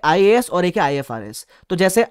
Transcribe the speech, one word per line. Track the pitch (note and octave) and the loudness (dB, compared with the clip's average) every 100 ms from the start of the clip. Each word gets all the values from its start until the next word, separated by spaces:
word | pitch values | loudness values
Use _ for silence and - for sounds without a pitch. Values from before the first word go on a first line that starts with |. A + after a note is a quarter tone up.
| D3+ | 0
आईएएस | F3 G3 A#3 B3 | 2 4 2 0
और | F3+ F3+ | -2 -2
एक | G3+ | 0
है | |
आईएफ़आरएस। | D3 C#3+ C3+ A2+ G#2 - - _ - | -2 -2 -6 -10 -12 -16 -20 _ -8
तो | F3+ | 0
जैसे | F#3+ G#3 A#3 | 2 2 2